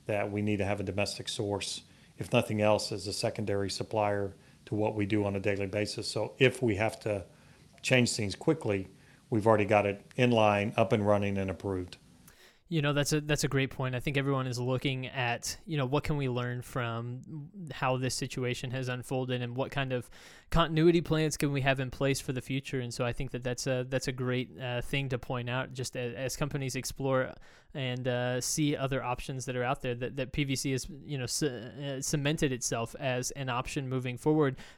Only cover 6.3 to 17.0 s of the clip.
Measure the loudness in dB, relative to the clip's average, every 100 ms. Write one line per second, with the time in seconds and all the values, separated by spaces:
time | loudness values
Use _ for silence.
6.3 | 4 4 6 2 2 0 -2 -4 -4 -4
7.3 | -16 -20 -20 -20 -10 4 6 6 2 -4
8.3 | 0 0 2 0 -2 -4 -14 -20 -20 _
9.3 | 2 6 6 8 6 6 0 -6 2 6
10.3 | 8 8 6 4 2 4 4 4 4 2
11.3 | 0 -2 -4 -4 -4 -6 -12 -20 -20 -20
12.3 | -20 -20 _ _ -2 2 2 2 0 0
13.3 | 0 2 0 0 -2 -4 -2 -2 0 2
14.3 | 0 0 -2 0 0 0 -2 -4 -2 -2
15.3 | -2 -4 -8 -6 -2 2 2 2 0 0
16.3 | 0 -2 -4 -6 -4 -2 -2